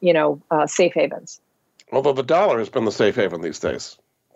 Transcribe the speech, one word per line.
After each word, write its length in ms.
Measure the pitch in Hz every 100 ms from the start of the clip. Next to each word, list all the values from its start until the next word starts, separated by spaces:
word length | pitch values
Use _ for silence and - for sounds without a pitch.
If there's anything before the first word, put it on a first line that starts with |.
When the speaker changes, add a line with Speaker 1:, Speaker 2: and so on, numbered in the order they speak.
Speaker 1:
you 100 | 180
know, 300 | 165 151 147 -
uh, 160 | 156 151
safe 260 | - 175
havens. 460 | 170 147 - - - _ _ _ _ -
Speaker 2:
Although 180 | 127 143
the 100 | 135
dollar 380 | 127 160 202 120
has 80 | 107
been 160 | 127
the 80 | 110
safe 240 | - 107 101
haven 240 | 98 85
these 200 | 82 73
days. 380 | 87 64 - - _ _ _